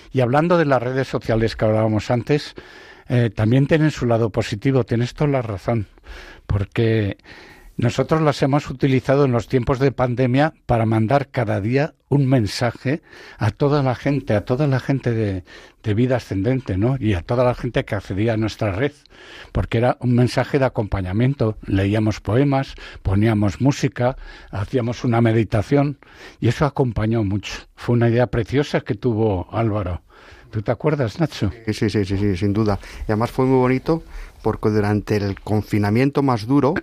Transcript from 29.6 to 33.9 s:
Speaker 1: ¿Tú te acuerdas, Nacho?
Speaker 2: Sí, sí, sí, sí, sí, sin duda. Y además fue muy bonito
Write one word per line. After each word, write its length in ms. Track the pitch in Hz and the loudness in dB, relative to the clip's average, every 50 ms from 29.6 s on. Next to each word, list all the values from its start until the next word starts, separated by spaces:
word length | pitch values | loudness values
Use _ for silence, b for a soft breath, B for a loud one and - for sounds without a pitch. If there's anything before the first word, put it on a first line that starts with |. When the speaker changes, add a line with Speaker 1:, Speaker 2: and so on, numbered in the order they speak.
| 117 110 101 104 92 87 87 - - B B B B B B B B B | -2 0 -2 -2 -4 -4 -6 -8 -10 B B B B B B B B B
Speaker 1:
¿Tú 100 | - 110 | -8 -6
te 100 | 104 - | -4 -4
acuerdas, 460 | 117 - - 156 151 147 127 104 - | -4 -2 0 -2 0 0 -2 -2 0
Nacho? 320 | - 160 - - - 110 98 - - - | -2 -4 -4 -2 -2 -4 -4 -4 -4 -6
Speaker 2:
Sí, 80 | 107 107 | -6 -2
sí, 160 | - 117 104 | 0 0 0
sí, 140 | 101 110 98 | 2 0 0
sí, 140 | 92 98 | 0 0
sí, 180 | 95 104 104 95 | 0 0 0 0
sin 160 | 82 104 101 | 0 0 0
duda. 260 | 98 110 113 101 101 - B B B B | 2 2 2 0 0 -2 B B B B
Y 40 | B - 107 | B -2 -2
además 180 | 104 120 - | 0 -2 -2
fue 140 | - - 131 | 0 0 2
muy 120 | 131 131 | 2 4
bonito 460 | 127 127 123 131 127 - - | 4 4 2 0 0 0 -2